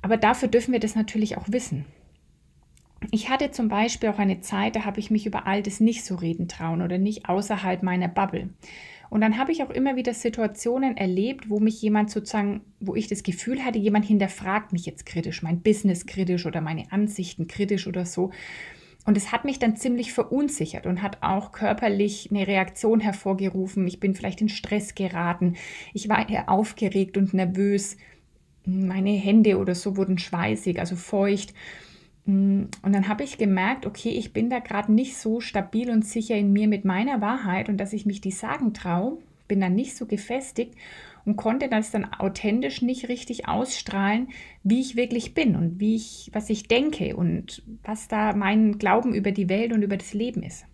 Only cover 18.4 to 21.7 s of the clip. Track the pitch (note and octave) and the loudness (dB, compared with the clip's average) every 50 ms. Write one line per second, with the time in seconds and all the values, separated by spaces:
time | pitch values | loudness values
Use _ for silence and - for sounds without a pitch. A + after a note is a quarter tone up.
18.4 | - - - - - - - - - - - _ - - G#3+ G3+ G3+ - - A#3 | -16 -16 -16 -16 -16 -18 -18 -20 -20 -20 -20 _ 2 4 4 4 4 0 -4 -4
19.4 | - C#4 C4 - C4+ A#3 A3 - - C4 A#3+ A#3+ A#3+ - - - A#3+ - B3 C4+ | -2 -2 -2 2 2 2 2 2 0 0 0 0 -2 -4 -2 -2 -2 0 0 0
20.4 | D4 C#4 D4 - - D#3 - - - - F3+ F3 G3+ G3 G3 - - - F#3+ G3 | 0 0 0 -2 -4 -4 -4 -6 -4 -2 -2 -2 -2 -6 -6 -2 -2 0 0 0
21.4 | G3+ - - - A3 G#3 | -2 -4 -8 -2 0 0